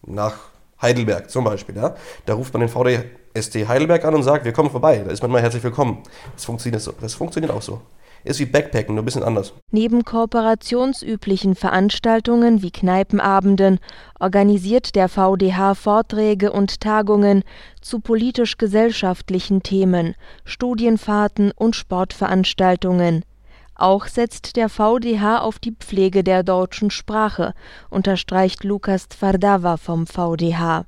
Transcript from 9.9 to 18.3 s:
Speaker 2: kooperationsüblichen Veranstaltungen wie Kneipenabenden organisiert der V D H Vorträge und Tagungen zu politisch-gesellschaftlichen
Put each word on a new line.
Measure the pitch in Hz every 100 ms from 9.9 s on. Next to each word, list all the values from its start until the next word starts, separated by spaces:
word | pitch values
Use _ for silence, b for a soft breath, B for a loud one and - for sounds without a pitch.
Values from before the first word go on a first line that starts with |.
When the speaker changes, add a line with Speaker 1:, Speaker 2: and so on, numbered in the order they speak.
| 240
Speaker 2:
kooperationsüblichen | 233 226 226 233 220 226 - 240 262 262 - 220 - 190 196 185
Veranstaltungen | 190 185 202 - 233 226 226 240 233 220
wie | 180
Kneipenabenden | - 180 185 196 202 - 196 190 196 196 185 B B B B
organisiert | 190 202 202 202 185 240 -
der | 202 185
V | 202 190
D | 190 190
H | 185 196
Vorträge | 196 214 208 226 214 214 208 202
und | - 196 -
Tagungen | 214 214 208 208 202 196 B B B B
zu | - 233
politisch-gesellschaftlichen | - 220 240